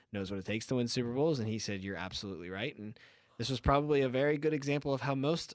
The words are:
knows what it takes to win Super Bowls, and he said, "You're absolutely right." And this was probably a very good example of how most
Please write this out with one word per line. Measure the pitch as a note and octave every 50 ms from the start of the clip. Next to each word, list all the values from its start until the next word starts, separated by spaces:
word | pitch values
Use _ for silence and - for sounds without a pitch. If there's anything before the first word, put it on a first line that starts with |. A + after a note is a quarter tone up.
| _ _
knows | - G2+ F#2+ F#2
what | G2+ F#2+
it | F2+
takes | - G#2 A2+ -
to | - C3
win | B2 A#2+ A#2
Super | - C3 A#2+ A#2+ A#2+
Bowls, | C3+ D3+ E3 D#3 B2+
and | G#2+ A2
he | A2+ A2
said, | - - G2+ F#2+
"You're | F#2+ G2 G2
absolutely | E2 F2+ F#2 - - - G2 F#2+ D#2 F2 F2
right." | F#2 G2 A2+ D3 -
And | - G#2 G#2+ A2 - - - - _ _ _ _ -
this | A2+ B2+
was | C3 A#2
probably | - D3 C#3 C#3+ D3 D3 D3+ C#3
a | C3+ B2+
very | B2 C3 C#3 D3 D#3 C#3+
good | D3+ D#3 D3+
example | D3 C#3 C#3+ C#3+ D3 C#3 D3 C#3
of | B2+
how | C3 C#3 C3+
most | C3+ C3+ D3+ E3+ E3 - -